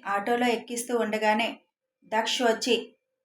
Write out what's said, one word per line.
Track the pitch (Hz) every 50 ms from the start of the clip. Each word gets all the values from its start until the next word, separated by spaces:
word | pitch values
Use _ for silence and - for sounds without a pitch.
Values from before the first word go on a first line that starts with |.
| -
ఆటోలో | 196 202 202 202 240 240 240 247
ఎక్కిస్తూ | 247 226 226 - - 240 240 - - 247 233
ఉండగానే | 220 214 214 214 220 214 214 220 233 226 277 - _ _ _ _ _ _ _ _ _ -
దక్ష్ | 214 220 220 - - -
వచ్చి | 254 226 220 - - - 233 - - - - _ _ _ _ _